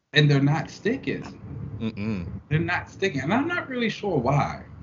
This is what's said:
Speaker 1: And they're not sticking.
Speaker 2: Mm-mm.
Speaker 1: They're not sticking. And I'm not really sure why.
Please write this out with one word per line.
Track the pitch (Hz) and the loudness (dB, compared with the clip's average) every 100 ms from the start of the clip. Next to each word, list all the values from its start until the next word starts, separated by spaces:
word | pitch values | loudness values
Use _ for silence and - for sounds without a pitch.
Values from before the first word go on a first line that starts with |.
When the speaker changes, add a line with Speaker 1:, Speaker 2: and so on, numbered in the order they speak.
| _ | _
Speaker 1:
And | 147 147 | 4 6
they're | 143 | 6
not | 139 156 - | 6 4 0
sticking. | - 196 269 - 95 - - - - - - | -4 -2 0 -2 -4 -6 -12 -12 -10 -8 -6
Speaker 2:
Mm-mm. | 113 - 107 101 87 - - | -6 -4 -2 -2 -4 -8 -2
Speaker 1:
They're | 151 | 0
not | 170 175 - | 0 -2 -6
sticking. | - 190 - | -4 -2 0
And | 143 | 0
I'm | 226 320 | 2 2
not | 349 285 | -2 -4
really | 247 226 | -2 -2
sure | - 202 156 | -2 -2 0
why. | 120 143 87 73 - - | 2 2 2 -2 -12 -14